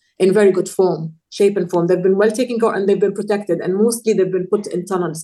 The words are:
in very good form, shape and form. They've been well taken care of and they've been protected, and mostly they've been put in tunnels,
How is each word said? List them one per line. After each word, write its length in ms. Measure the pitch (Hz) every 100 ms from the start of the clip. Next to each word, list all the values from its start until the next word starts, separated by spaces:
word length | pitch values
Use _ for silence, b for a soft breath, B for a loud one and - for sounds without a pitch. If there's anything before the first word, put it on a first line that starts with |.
| _ -
in 140 | 190
very 180 | 202 202
good 200 | 185 170
form, 440 | - 185 160 160 - _
shape 280 | - 202 202
and 140 | 175
form. 160 | 175 170
They've 160 | 180
been 140 | 185 196
well 140 | 214
taken 280 | 226 247 233
care 120 | 226
of 60 | -
and 120 | 202
they've 100 | 190
been 160 | 196
protected, 460 | 196 208 202 208 165
and 160 | 175 190
mostly 380 | 226 233 220
they've 180 | 190 175
been 140 | 185 180
put 200 | 208 -
in 200 | 180 175
tunnels, 360 | 190 175 160